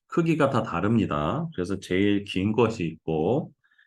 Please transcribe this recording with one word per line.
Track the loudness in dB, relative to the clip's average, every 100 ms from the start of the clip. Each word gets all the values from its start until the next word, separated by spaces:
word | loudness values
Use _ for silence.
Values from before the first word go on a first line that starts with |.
| -6
크기가 | -2 0 2 2
다 | 2
다릅니다. | -2 -2 2 2 2 0 -2 -2 -6
그래서 | -6 -4 -4
제일 | -2 2 2 2
긴 | -2 -2 0
것이 | 2 2 2
있고, | -6 -6 -4 0 2 0 -2 -12 _ _